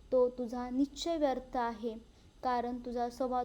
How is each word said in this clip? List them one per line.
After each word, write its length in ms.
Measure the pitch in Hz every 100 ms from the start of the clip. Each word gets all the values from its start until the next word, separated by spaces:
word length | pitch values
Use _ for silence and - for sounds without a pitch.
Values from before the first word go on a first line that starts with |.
| -
तो 180 | 254 247
तुझा 400 | 247 240 247 247
निश्चय 480 | 254 277 - 339 330
व्यर्थ 400 | 285 247 254 262
आहे, 360 | 233 220 226 220 - - - -
कारण 340 | 254 247 240 247
तुझा 320 | 247 240 240
स्वभाव 340 | 240 254 254